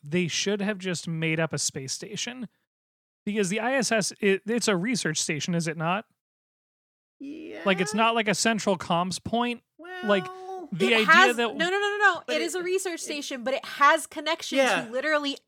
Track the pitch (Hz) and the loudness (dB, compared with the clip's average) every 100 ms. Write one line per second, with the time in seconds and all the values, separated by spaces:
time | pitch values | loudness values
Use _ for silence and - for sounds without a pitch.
0 | 147 175 170 - 196 208 196 196 185 170 | -4 0 0 0 0 0 -2 -4 -4 -6
1 | - 160 160 160 160 147 - - 135 - | -4 -2 0 0 0 -2 -4 -6 -8 -10
2 | 190 208 - 254 226 _ _ _ _ _ | -8 -8 -8 -8 -14 _ _ _ _ _
3 | _ _ - 214 185 214 233 269 202 226 | _ _ -4 0 0 0 0 0 2 0
4 | 180 - 202 190 202 233 220 180 214 214 | 0 0 2 2 0 0 2 0 0 -2
5 | 165 156 - 151 - 170 165 160 160 196 | -2 -2 -2 -4 -2 -2 -2 -2 -2 -2
6 | - _ _ _ _ _ _ _ _ _ | -6 _ _ _ _ _ _ _ _ _
7 | _ - 277 302 311 294 208 185 180 214 | _ -18 -16 -14 -14 -4 0 2 2 2
8 | 226 233 214 185 226 220 - 185 - 170 | 2 2 0 2 2 2 0 0 2 0
9 | 185 170 - 226 240 233 _ _ 339 370 | 0 -4 -4 -2 -2 -6 _ _ -14 -6
10 | 359 294 370 370 370 381 330 165 233 226 | 2 2 0 -12 -12 -10 -8 0 4 4
11 | 220 330 381 226 233 - 349 392 403 415 | 8 8 8 4 -2 0 0 0 0 4
12 | 403 330 - 302 330 359 349 370 381 - | 2 2 -2 -2 -2 -4 -2 -2 -2 -8
13 | - 294 277 269 233 269 - - 277 320 | -8 -8 -8 -6 -4 -4 -4 4 6 6
14 | - 311 302 330 - 269 254 185 233 247 | 0 -6 -4 -4 -2 2 4 2 0 -4
15 | 294 302 285 277 | 0 0 0 -6